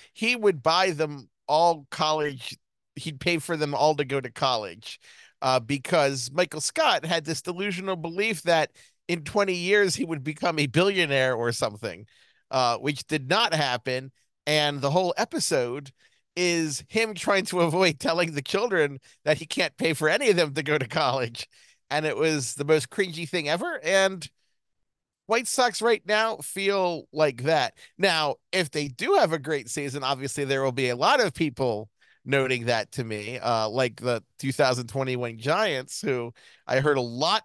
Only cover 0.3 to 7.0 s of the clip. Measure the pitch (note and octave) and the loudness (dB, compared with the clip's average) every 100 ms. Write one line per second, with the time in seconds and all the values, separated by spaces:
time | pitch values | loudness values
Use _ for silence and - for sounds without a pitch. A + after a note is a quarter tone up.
0.3 | B3 G#3 D#3+ D#3+ E3+ F#3+ D3+ D#3+ C#3+ A2 | 2 2 2 2 4 2 0 -2 -6 -16
1.3 | _ - D3+ E3+ E3 C3+ - D#3 D#3 D3 | _ 0 4 4 2 -4 -2 0 2 -2
2.3 | C3 - - _ _ _ - E3 C#3 F3 | -6 -12 -16 _ _ _ -12 -10 -4 0
3.3 | E3 - D#3+ D3 C#3 D3+ D3+ C3+ C#3 B2 | 0 -2 -2 -2 2 2 2 -2 -4 -6
4.3 | - C3+ A#2+ G2+ F2 - - - - - | -2 0 0 -4 -10 -16 -16 -20 -20 -20
5.3 | _ C3+ C3 A2+ C#3+ - F3 C#3 C#3 B2 | _ 2 2 0 -4 0 2 4 0 -4
6.3 | C#3+ F3+ D3+ - - D4+ F3+ | -2 -2 -2 -4 0 2 2